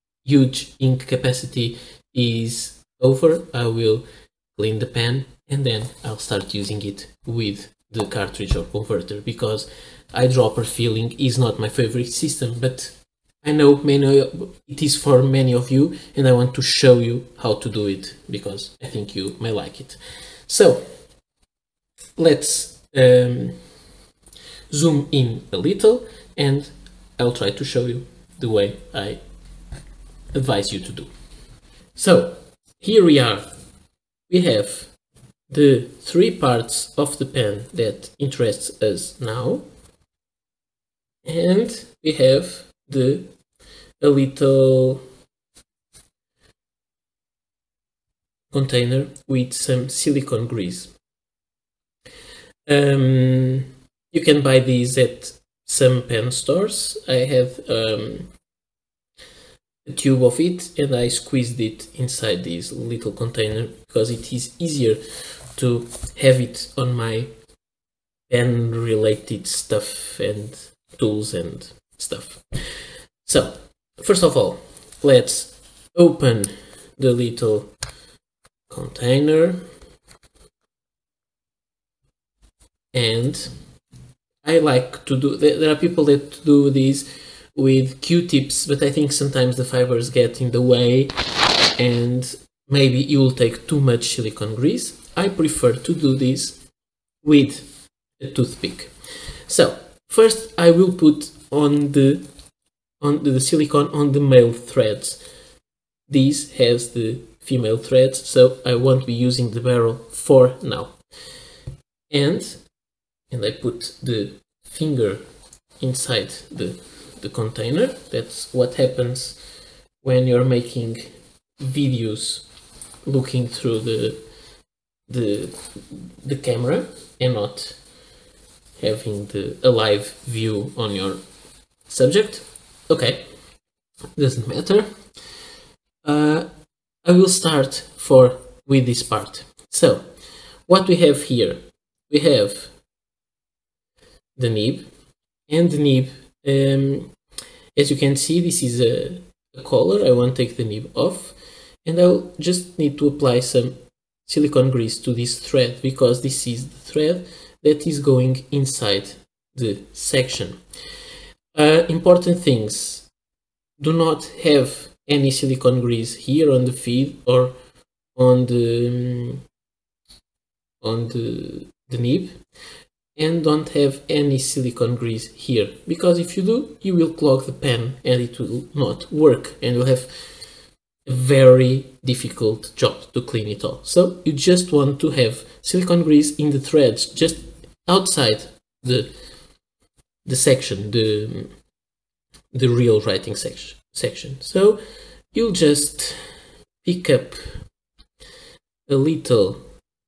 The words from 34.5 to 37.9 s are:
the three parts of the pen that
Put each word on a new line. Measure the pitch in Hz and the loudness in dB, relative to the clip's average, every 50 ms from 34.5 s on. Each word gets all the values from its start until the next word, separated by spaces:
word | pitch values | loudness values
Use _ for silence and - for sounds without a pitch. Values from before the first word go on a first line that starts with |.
| 113 104 101 - - - - - _ _ _ _ _ _ _ - _ _ _ - | 0 0 -2 -4 -8 -16 -18 -20 _ _ _ _ _ _ _ -20 _ _ _ -6
the | 135 151 147 139 131 117 120 - - - | 0 4 4 6 4 4 0 -6 -16 -20
three | - - - 170 202 233 | -12 -4 2 2 2 2
parts | 180 - 156 131 120 117 117 - - - - - - - | 0 -2 0 0 0 0 -2 -4 -6 -8 -8 -8 -4 -4
of | 147 143 - - | -4 -4 -4 -8
the | 131 | -8
pen | 131 - 135 113 104 101 104 113 - - | -6 -4 -2 -2 -2 -4 -8 -10 -12 -6
that | 175 117 104 | -4 -4 -4